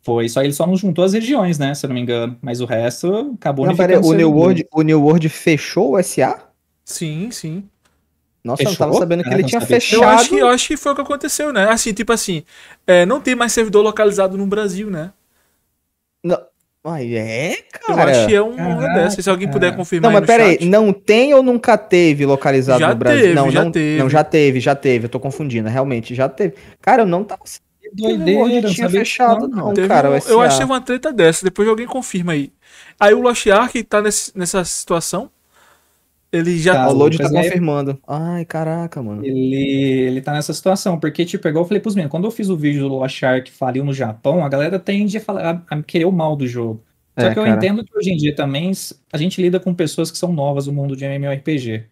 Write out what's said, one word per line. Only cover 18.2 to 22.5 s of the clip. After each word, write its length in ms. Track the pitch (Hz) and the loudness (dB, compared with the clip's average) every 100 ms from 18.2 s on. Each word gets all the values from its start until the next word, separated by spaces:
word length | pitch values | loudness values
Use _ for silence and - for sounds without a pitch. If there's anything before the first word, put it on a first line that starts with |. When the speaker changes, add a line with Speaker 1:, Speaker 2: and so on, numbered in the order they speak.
| 107 | 4
Speaker 3:
que 60 | |
é 80 | 202 | 2
uma 140 | 220 247 | 0 -4
Speaker 1:
Caraca, 380 | 175 170 160 | -4 -2 0
Speaker 3:
dessa. 280 | 175 170 - | 0 0 -2
Se 80 | 180 | -2
alguém 200 | 185 190 | -2 -2
puder 180 | 185 180 | 0 0
Speaker 1:
cara. 100 | 185 | -2
Speaker 3:
confirmar 320 | 175 175 226 | -4 2 4
Speaker 2:
Não, 80 | 208 | 4
Speaker 3:
aí 40 | |
Speaker 2:
mas 0 | |
Speaker 3:
no 60 | 160 | 6
Speaker 2:
pera 160 | 233 214 | 6 6
aí, 80 | |
Speaker 3:
chat. 120 | 160 175 | 4 4
Speaker 2:
não 280 | 208 214 | 4 4
tem 400 | 190 - 214 269 | 0 2 4 6
ou 100 | 269 | 6
nunca 340 | 254 240 240 214 | 4 0 2 2
teve 480 | - 180 170 143 139 | 4 4 4 2 2
localizado 540 | 135 147 | 2 2